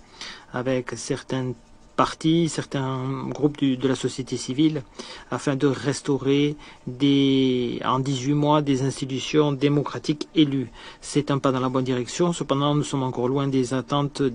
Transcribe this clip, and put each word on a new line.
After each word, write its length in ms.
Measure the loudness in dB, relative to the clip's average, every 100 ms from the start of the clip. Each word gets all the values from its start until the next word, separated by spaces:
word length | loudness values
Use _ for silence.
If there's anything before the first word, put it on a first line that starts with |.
| -20 -18 -16 -16 -10
avec 400 | -6 -2 -2 -2 -10
certains 560 | -6 -6 -4 -4 -4 -6 -12 -20 -12 0
partis, 520 | 0 2 2 4 2
certains 760 | -2 -6 -4 -2 -4 -4 -4 -6
groupes 280 | -2 -2 0
du, 200 | 0 2
de 120 | 0
la 60 |
société 420 | 0 -2 -6 -6 -6
civile, 460 | -6 0 0 0 -10 -16 -16 -16 -8
afin 260 | -4 -2 0
de 100 | 0
restaurer 880 | 0 -2 -2 0 0 2 2 2 -2 -14 -14 -12
des, 960 | 0 4 6 6 4 4 2 -2 -2
en 140 | 0 0
dix-huit 360 | 0 -2 0
mois 280 | 2 4 4
des 200 | 4 0
institutions 720 | 0 -4 -6 -6 0 2 2
démocratiques 760 | 2 2 2 0 -6 -4 -4 -2
élues. 360 | 2 4 2 -4 -10 -18 -16
C'est 300 | -4 -2 0
un 80 | 0
pas 140 | 2
dans 80 | 2
la 80 | 0
bonne 160 | 0
direction. 480 | 0 -2 -4 0 0
Cependant, 420 | 0 0 2 2
nous 100 | 2
sommes 180 | 0 -2
encore 260 | -2 -2 0
loin 200 | 0 0
des 260 | 0 0
attentes 480 | -2 -2 0 -2 0 -2